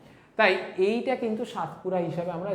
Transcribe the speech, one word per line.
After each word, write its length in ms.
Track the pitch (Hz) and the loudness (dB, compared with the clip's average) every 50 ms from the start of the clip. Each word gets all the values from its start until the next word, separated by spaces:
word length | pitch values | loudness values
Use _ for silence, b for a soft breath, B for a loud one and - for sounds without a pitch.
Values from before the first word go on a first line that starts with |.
| B B B B B B B | B B B B B B B
তাই 140 | - 214 190 190 185 - - - 180 190 | 4 4 6 4 2 -2 -6 0 2 2
এইটা 260 | 202 226 240 - 262 254 - 247 | 2 2 0 0 -2 -2 -2 0
কিন্তু 200 | 220 214 220 247 - - | -2 -2 -4 -4 -6 -4
সাতপুরা 460 | 196 165 151 - - - 185 185 180 170 | -6 -6 -6 -6 -8 -4 -2 0 0 0
হিসাবে 240 | 160 147 170 170 180 170 | 0 -2 -2 -2 -4 -4
আমরা 140 | 165 185 202 | -4 -2 -2